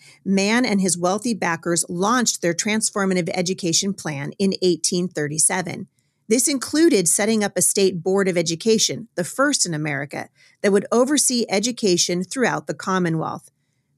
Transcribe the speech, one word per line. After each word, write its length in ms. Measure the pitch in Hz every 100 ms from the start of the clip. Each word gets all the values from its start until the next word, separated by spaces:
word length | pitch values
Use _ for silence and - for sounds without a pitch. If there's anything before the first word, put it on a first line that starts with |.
| - -
Mann 420 | 190 190 202 233 254
and 160 | 202
his 180 | 185 170
wealthy 340 | 180 208 247
backers 500 | 190 175 165 175 170 -
launched 540 | 175 196 247 226 -
their 100 | 170
transformative 760 | 165 214 220 - 208 190 185 165
education 600 | 185 180 190 170 160 202 190
plan 380 | 160 139 143 -
in 160 | 196 -
eighteen 460 | 185 165 - 180 175
thirty-seven. 800 | - 147 156 - 185 170 - - _ _ _ -
This 200 | 240 320
included 600 | 277 - 294 339 320 -
setting 360 | - 208 220
up 140 | 202 190
a 40 |
state 400 | - - 190 180
board 240 | 190 196 190
of 100 | 175
education, 720 | 170 165 226 220 - 131 113 -
the 80 |
first 420 | 175 - 285 262 180
in 80 |
America, 560 | 151 156 139 143 - - _ _ _
that 100 | 208
would 140 | 196 196
oversee 540 | 233 262 294 - 247 220
education 720 | 196 233 240 208 175 - 175
throughout 440 | 185 269 208 151 -
the 80 | 151
Commonwealth. 760 | 208 185 175 160 156 135 - _ _ _ _